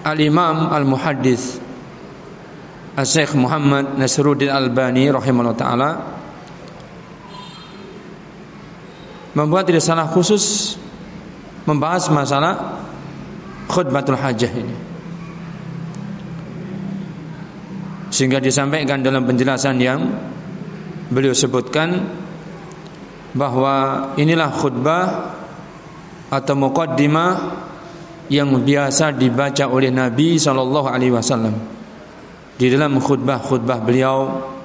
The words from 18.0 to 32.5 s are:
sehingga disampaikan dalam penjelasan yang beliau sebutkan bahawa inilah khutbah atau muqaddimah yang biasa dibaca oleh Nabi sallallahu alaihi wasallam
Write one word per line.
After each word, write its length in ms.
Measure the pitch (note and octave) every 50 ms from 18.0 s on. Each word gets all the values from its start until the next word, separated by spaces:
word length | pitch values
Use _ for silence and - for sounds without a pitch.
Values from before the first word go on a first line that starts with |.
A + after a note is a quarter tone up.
| - -
sehingga 320 | - - C3+ C3 B2+ C3+
disampaikan 580 | C3 C3 B2+ D3+ C#3 C#3 C#3+ D#3 D3 C3 C#3+ C#3 C3
dalam 180 | C3 C3+ C3+ B2+
penjelasan 540 | A#2+ C3+ A#2+ B2+ C3 C3+ B2+ - C#3 C3+ B2+
yang 220 | B2 B2+ C3 D3 E3+ B3+ - - - - - - - - - - - - - - - - - - - - A#2+
beliau 240 | B2+ C3+ C3+ B2+ A#2+
sebutkan 720 | - C3 A#2+ B2+ A#2+ - - D3+ D#3 E3+ F3+ F#3 F#3+ G3 - - - - - - - - - - - - - - - - - - - - - - - - - B2
bahawa 800 | C#3 C#3 B2 B2+ C3 C#3 C#3 C3+ C3+ C3+ C3+ C3+ C3+ - - -
inilah 320 | D3 D#3 E3 E3 D#3+ C#3+
khutbah 560 | - - D#3+ C#3+ B2+ A#2+ B2+ D3 D#3+ F3 F#3 F#3 - - - - - - - - - - - - - - - - - - - - - - - - -
atau 200 | C#3 C3+ - C#3+ C#3+
muqaddimah 760 | C3+ C3+ C3 E3+ E3 D#3 C3 C3 C#3+ D3 D3+ D#3+ E3 F3+ F#3 F3+ - - - - - - - - - - - - - - - - - -
yang 320 | C#3 C#3+ C#3+ C#3+ C3+ B2+
biasa 520 | A#2+ C#3 C#3+ C#3+ C#3+ C#3 C3+ - D#3+ D#3 D3 B2
dibaca 480 | B2+ B2+ A#2+ A#2+ C#3 C#3 C3 C#3 C#3 C3
oleh 200 | B2 C3 C3+ C3
Nabi 480 | B2+ B2+ C3 B2+ A2+ A#2+ D3+ E3 E3+ D#3+
sallallahu 480 | C3+ D3 C3+ C3 C3 B2+ C3+ D3+ C#3
alaihi 280 | C3+ A#2+ B2+ B2+ B2+ B2
wasallam 440 | A#2+ A2+ - C#3 A#2 A2+ A2 G#2+ A2 A2+ - - - - - - - - - - - - - - - - -